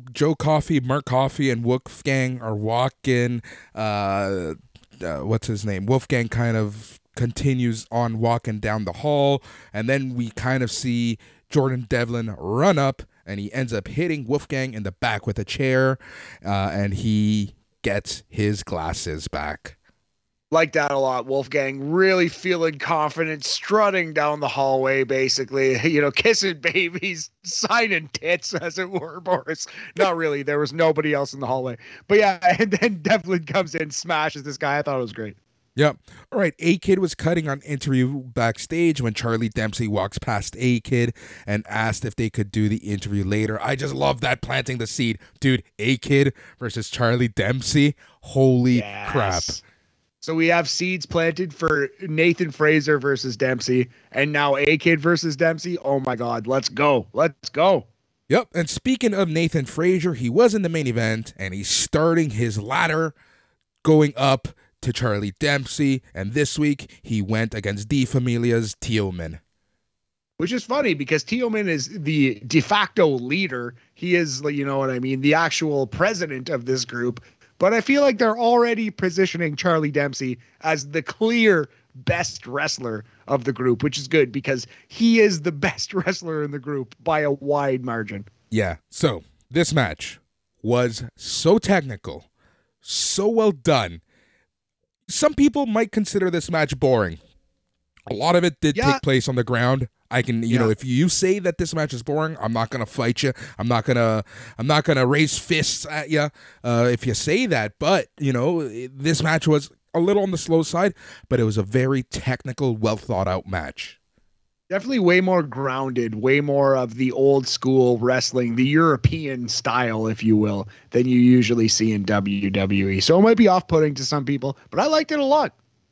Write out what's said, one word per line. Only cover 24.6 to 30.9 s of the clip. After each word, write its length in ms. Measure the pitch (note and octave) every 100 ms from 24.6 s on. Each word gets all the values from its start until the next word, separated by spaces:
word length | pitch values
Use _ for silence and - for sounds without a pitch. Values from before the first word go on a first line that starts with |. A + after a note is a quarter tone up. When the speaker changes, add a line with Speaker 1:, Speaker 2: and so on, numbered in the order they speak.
| C3+ C3+ C3 C3+
Speaker 2:
basically, 720 | C3 C3 C3 C3+ B2 C3+ C3+ B2
<laughs> 40 | D3
you 120 | D3
know, 100 | C#3+
kissing 500 | - A3+ G#3+ G3 D#3+
babies, 720 | E3 G3 F3 F3 F#3+ E3 - _
signing 640 | F3 - - A#3 A3+ E3+ D3+
tits, 420 | - D#3 F3 -
as 240 | E3 E3+ E3
it 120 | F#3
were, 300 | F#3+ D#3 D#3+
Boris. 460 | F3 E3+ C3+ D#3+ - - - -
Not 200 | F#3+ E3+
really. 260 | D#3+ C#3+
There 160 | C#3 D3
was 140 | D3
nobody 400 | D#3 D#3+